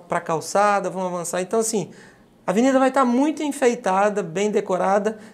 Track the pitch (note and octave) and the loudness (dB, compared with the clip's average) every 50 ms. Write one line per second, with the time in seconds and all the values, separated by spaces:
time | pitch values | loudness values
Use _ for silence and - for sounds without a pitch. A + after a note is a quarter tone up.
0 | - - - F3 E3+ - E3 D3+ - - - G3 G#3 G#3 G3+ G3+ F#3 F#3 E3 F#3 | -6 -4 -4 -4 -2 -2 -4 -4 -4 -2 0 2 2 4 2 0 -2 -4 -6 -4
1 | F#3 F3+ F3 F3+ E3+ - - F3+ F#3 F#3 - A3+ A3+ A3+ A3+ G#3 D#3+ - - - | -6 -4 -4 -6 -6 -6 -4 -4 -4 -2 0 0 0 0 0 -2 -4 -4 -10 -20
2 | - - - _ _ _ _ _ - - F3 G#3+ B3 C4+ C4 C4 C4+ C4 C4 C#4 | -20 -20 -20 _ _ _ _ _ -4 -2 2 2 4 4 4 4 2 4 4 2
3 | C4+ B3 A#3+ B3+ C#4 D#4 D4+ - D#4 D4 - - C4+ A#3+ A#3+ - - G3 F#3 F#3+ | 2 2 2 2 2 0 0 -2 -4 -4 -2 2 2 2 2 0 -2 0 2 2
4 | G3+ G#3+ G#3 G#3 F#3 E3 D#3+ F#3 G#3 G#3+ G3+ G#3+ G3 - F#3 F3 F3+ F#3+ G3 G#3+ | 2 2 0 -2 -6 -4 -4 -2 -2 0 0 -2 -2 -2 -2 0 2 2 2 2
5 | G3 G#3+ A3 - - - | 0 -2 -4 -6 -14 -20